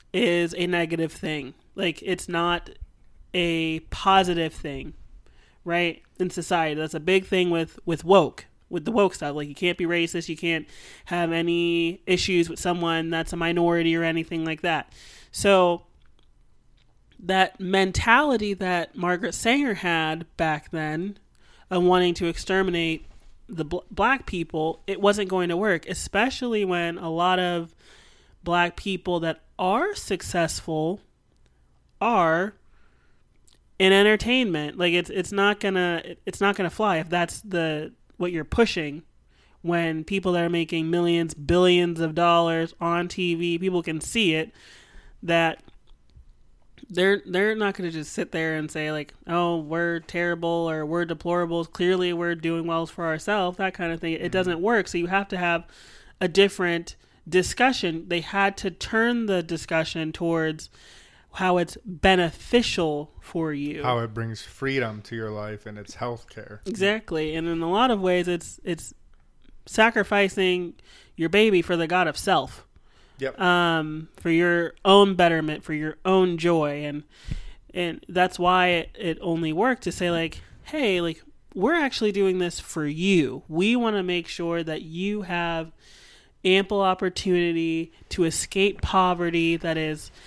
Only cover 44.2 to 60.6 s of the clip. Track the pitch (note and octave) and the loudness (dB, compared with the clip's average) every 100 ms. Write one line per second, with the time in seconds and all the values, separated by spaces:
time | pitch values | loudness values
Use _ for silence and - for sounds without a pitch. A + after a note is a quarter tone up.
44.2 | G3+ D#3 D#3+ - - - - - - - | 2 2 -2 -10 -20 -20 -20 -20 -20 -12
45.2 | E3+ E3 E3 - - - _ - _ - | 0 2 2 -2 -14 -20 _ -20 _ -20
46.2 | - - - - _ - - F3 F#3+ G3+ | -20 -20 -20 -20 _ -20 -8 2 2 2
47.2 | - F3+ G#3 A3 G#3 F#3+ F3+ D#3+ D3+ - | 0 0 0 0 -2 -2 -6 -6 -10 -8
48.2 | F3 E3+ D#3+ D#3 D3+ D#3+ D#3 D#3 C#3+ - | -6 -4 -2 -4 -6 -6 -4 -6 -8 -14
49.2 | - E3+ F3 E3+ D3 E3 E3+ E3+ E3 F3 | -4 0 0 0 -2 -2 -2 -2 -6 -4
50.2 | F3 E3+ E3+ E3+ E3 D#3 D3+ E3+ E3+ D#3+ | -2 -2 -2 0 -2 -2 -2 -2 -2 -4
51.2 | F3 F3 E3+ E3+ E3 - F3 F#3 F3+ E3+ | -2 0 0 -2 -4 -2 2 2 0 -2
52.2 | E3+ E3+ E3 E3 E3 E3 E3 - E3 D#3 | -2 -2 -2 -2 -2 -2 -4 -6 -4 -4
53.2 | - G#3 F3+ F3+ F#3+ - E3+ E3 E3 E3 | -2 0 0 -2 -4 -4 -6 -4 -4 -4
54.2 | F3 F#3 F3+ E3 G3 A#3 F3+ F3 E3+ F#3+ | -2 0 0 0 2 2 0 -2 -2 -2
55.2 | G3 F#3 F3 E3+ - - - - - - | -2 -4 -2 -2 -4 -20 -20 -20 -18 -4
56.2 | F#3 E3+ G3 - F3+ E3+ E3+ - _ _ | 0 4 4 4 -2 -2 -6 -16 _ _
57.2 | - F3+ F3 - B3+ B3+ F#3 D#3+ F3 E3+ | 0 0 0 2 2 2 -2 -4 -4 -6
58.2 | D#3+ G3 G3 G3 G3 E3+ - A3 A#3 A#3+ | -4 0 0 0 -8 -8 -4 0 2 0
59.2 | A3 F#3 E3 E3 - E3 D#3+ E3 D#3+ D#3+ | 0 -2 -2 -6 -2 -2 -2 -4 -6 -4
60.2 | E3+ E3 D#3+ D#3 | 0 0 0 -4